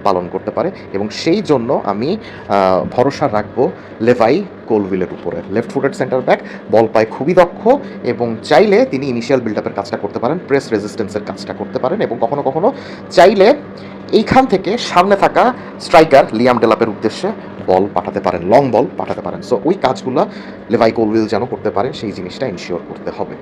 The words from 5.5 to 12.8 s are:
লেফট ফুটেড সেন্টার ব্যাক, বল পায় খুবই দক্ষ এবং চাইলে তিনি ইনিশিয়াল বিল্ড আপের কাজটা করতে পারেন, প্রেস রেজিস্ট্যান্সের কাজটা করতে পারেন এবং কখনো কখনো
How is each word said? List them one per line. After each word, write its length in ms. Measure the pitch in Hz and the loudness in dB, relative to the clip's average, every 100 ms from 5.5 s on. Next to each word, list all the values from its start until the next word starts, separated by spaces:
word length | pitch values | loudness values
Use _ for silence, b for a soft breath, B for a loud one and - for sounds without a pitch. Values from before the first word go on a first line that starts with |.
লেফট 200 | 101 - | -4 -4
ফুটেড 240 | 135 131 | -2 -2
সেন্টার 260 | - 131 131 | -2 -2 -2
ব্যাক, 180 | 123 208 B B - | 0 -2 B B 2
বল 160 | 104 110 | 4 4
পায় 140 | 113 110 | 2 0
খুবই 240 | - 139 | -2 2
দক্ষ 340 | 180 175 - 220 277 B B | 4 4 2 2 2 B B
এবং 320 | - 120 120 110 | -6 -2 -4 -4
চাইলে 440 | - 151 214 196 262 | 2 4 6 4 2
তিনি 200 | 131 139 | 0 -4
ইনিশিয়াল 340 | 120 117 131 | -4 0 0
বিল্ড 180 | 110 104 | 0 -4
আপের 140 | - | -4
কাজটা 240 | - 101 - | -6 -6 -6
করতে 220 | 101 107 | -6 -4
পারেন, 200 | 117 175 - | -2 -2 0
প্রেস 220 | 139 - | -2 0
রেজিস্ট্যান্সের 540 | 110 104 - 101 104 101 | -4 -4 -6 -6 -6 -8
কাজটা 280 | 101 - | -10 -10
করতে 240 | 95 101 110 | -10 -8 -4
পারেন 220 | 131 196 | -2 -2
এবং 180 | 127 117 | -4 -2
কখনো 220 | 117 143 | -2 0
কখনো 300 | 139 156 214 B | -2 0 -2 B